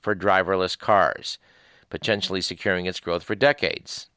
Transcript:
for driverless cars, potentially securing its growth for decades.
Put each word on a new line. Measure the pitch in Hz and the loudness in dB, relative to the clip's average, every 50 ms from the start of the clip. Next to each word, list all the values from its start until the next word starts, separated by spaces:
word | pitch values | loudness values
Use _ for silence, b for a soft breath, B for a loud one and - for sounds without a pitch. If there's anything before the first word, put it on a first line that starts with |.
for | - 104 104 | -2 -4 -4
driverless | 92 90 101 95 95 92 85 98 92 92 90 - | 0 2 4 4 4 4 2 2 0 0 -2 -4
cars, | - - - 107 98 87 64 - - - - - b b b b b b b b b b b | -6 0 4 4 4 4 4 0 -4 -10 -12 -14 b b b b b b b b b b b
potentially | - 85 - - 107 101 - - 95 95 | -10 -6 -2 -2 -2 -2 -2 -4 -4 -4
securing | 90 - 90 85 - 104 92 90 90 | -4 -6 -8 -4 -2 0 0 0 0
its | 92 90 - | -4 -6 -6
growth | _ 87 85 87 - | _ -4 -4 -4 -2
for | - 110 | -4 -2
decades. | 98 123 143 143 - - 82 - - _ - - - - _ _ | 2 2 2 2 2 -2 -4 -4 -4 _ -14 -14 -14 -16 _ _